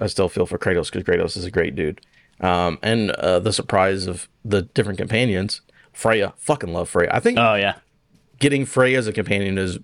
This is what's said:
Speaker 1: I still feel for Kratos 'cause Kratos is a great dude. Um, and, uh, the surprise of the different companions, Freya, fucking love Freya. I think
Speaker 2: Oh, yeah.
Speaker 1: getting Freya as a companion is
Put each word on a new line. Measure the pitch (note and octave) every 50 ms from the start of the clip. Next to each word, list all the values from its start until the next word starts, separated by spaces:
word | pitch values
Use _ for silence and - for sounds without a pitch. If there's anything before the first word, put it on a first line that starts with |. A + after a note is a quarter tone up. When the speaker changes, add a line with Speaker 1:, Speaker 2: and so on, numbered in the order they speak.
Speaker 1:
I | A2
still | G2+ - - F#2 F2
feel | - C#3 -
for | - F2+
Kratos | E2+ - G2+ F2+ E2+ - -
'cause | - F#2+ F#2+
Kratos | - F2 F2 F2 E2+ -
is | F#2 F2
a | F2
great | - - F2+ E2 C2+
dude. | F2 D#2+ D2+ - - _ _ _ _ _ _ _ -
Um, | F#2 F#2 F2+ F2 F2+ E2+ D#2 -
and, | - A2 A#2 A#2 G#2+ G2
uh, | - - - F2+ F#2
the | F2+ F#2+ G#2+ G2
surprise | - - - - F#2+ F#2 F#2+ G2 F#2+ F#2
of | F#2+ F2+ - - - _ _ -
the | G#2+ G#2 - A#2
different | - - C3+ G#2+ G2+ F#2+
companions, | F2+ G2 - A2 A2+ B2+ A#2+ F#2+ F#2 G2 G#2 - - - _ _ _ _ _ -
Freya, | - - A2+ A2+ G#2+ G2 G2 -
fucking | - - - D3+ C#3+ - F2 E2+
love | E2+ E2+ -
Freya. | - F2 F2 - -
I | A#2+
think | - A#3 -
Speaker 2:
Oh, | A#2 A#2 A2+ G#2+
yeah. | G2+ G2 G2 - - _ _ _ _ _ _ _ _ _ _ _ -
Speaker 1:
getting | C3 D3 C#3 C#3 C3
Freya | - - C3 B2+ B2+ C3
as | C3 A2+
a | G#2+ G#2
companion | A2 G2 F#2+ G2+ G2+ G2+ G2 G2 F#2+
is | F#2 F2+ F#2 -